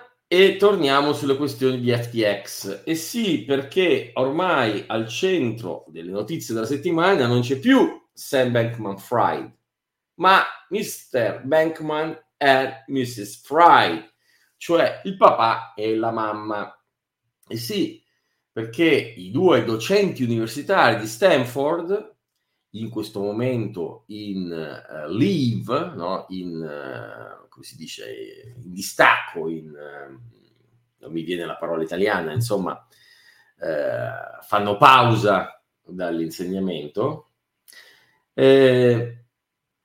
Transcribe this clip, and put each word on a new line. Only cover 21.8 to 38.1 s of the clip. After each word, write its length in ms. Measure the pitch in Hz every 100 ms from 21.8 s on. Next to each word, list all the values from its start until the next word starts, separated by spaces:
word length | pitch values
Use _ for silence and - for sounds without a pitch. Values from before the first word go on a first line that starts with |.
| 170 208 214 _ _ _ _ _ _
in 180 | 104 113
questo 320 | 113 104 101
momento 840 | 101 107 123 123 101 - 78 - -
in, 440 | 104 104 95 90
eh, 580 | 82 78 64 - 78 76
leave, 840 | 95 170 190 127 113 - 127 175 131
no? 300 | 85 95 -
In, 320 | 92 90 82
eh, 840 | 80 73 67 62 55 55 53 50 50
come 180 | - -
si 100 | 62
dice, 760 | 80 - 55 57 55 - - -
in 80 | 90
distacco, 800 | 90 92 - 135 104 - 85 80
in, 240 | 80 78 76
eh, 440 | 73 71 69 65 60 52 _ _ _ _ _ _
non 120 | 67
mi 100 | 82
viene 240 | 78 90 82
la 120 | 76
parola 260 | 82 82
italiana, 480 | 80 85 104 98 80
insomma, 540 | 76 117 101 87 - _ _ _ _ _ _ _ _
eh, 840 | 82 78 69 60 60 50 - -
fanno 360 | - 104 101 101
pausa 840 | 143 131 117 110 104 95 - - _ _
dall'insegnamento, 1500 | - 90 87 82 82 - 90 95 95 80 73 95 127 160 - _ _ _ _ - - _ _